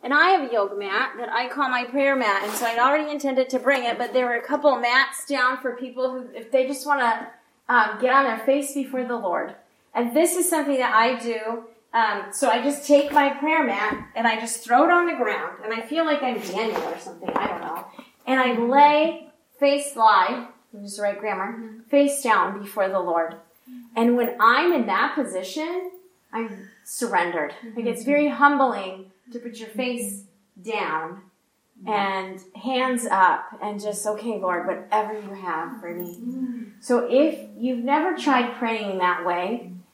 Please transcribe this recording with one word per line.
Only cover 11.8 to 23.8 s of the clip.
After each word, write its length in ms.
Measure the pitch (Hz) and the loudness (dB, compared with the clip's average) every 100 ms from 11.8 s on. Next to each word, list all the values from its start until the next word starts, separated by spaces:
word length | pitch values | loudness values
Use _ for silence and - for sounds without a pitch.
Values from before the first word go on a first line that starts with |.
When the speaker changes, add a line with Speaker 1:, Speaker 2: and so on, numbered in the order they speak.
| _ | _
Speaker 1:
Um, 320 | 226 220 208 - | 0 0 0 -6
so 180 | - 262 | -2 2
I 120 | 233 | 2
just 240 | 254 285 - | 0 -2 6
take 240 | 285 294 | 6 6
my 180 | 302 277 | 4 2
prayer 340 | 277 302 320 | 0 0 2
mat 460 | 269 - 208 - - - | 2 0 -2 -4 -8 -2
and 120 | 226 | 0
I 120 | 226 | 0
just 240 | 233 - | -4 -8
throw 200 | 226 240 330 | 2 4 6
it 60 | |
on 160 | 349 339 | 6 4
the 80 | 311 | 0
ground. 420 | 214 - - - | -2 -2 -6 -10
And 100 | 214 | -8
I 80 | 226 | -6
feel 240 | - 311 330 | -4 -2 0
like 160 | 285 | 0
I'm 160 | 254 226 | 0 -4
Daniel 420 | 190 190 226 - | -6 -4 -2 -2
or 140 | - 165 | -4 -8
something. 300 | - 175 170 170 | -12 -10 -6 -4
I 120 | - | -4
don't 140 | - | -4
know. 240 | - - - - - _ - | -8 -10 -12 -20 -20 _ -2
And 120 | 262 | 2
I 180 | 254 233 | 2 2
lay 680 | 233 269 294 294 320 330 - _ _ _ | 2 8 8 8 2 -2 -12 _ _ _
face 360 | 285 285 - 226 | 2 2 -2 4
lie, 520 | 220 208 - 247 - - _ | 6 6 4 -2 -8 -18 _
which 140 | 208 202 | -16 -14
is 120 | 214 | -4
the 60 | |
right 160 | 202 202 | -4 -2
grammar, 340 | 214 185 196 | -4 -4 -4
Speaker 2:
Mm-hmm. 260 | 226 226 220 - | -8 -12 -16 0
Speaker 1:
face 320 | 285 285 277 | 4 4 2
down 360 | 240 208 175 202 | 0 2 2 -4
before 280 | 202 - 190 | -10 -2 0
the 100 | 190 | 0
Lord. 360 | 180 165 165 - - _ - 254 | 0 0 -2 -6 -20 _ -20 -20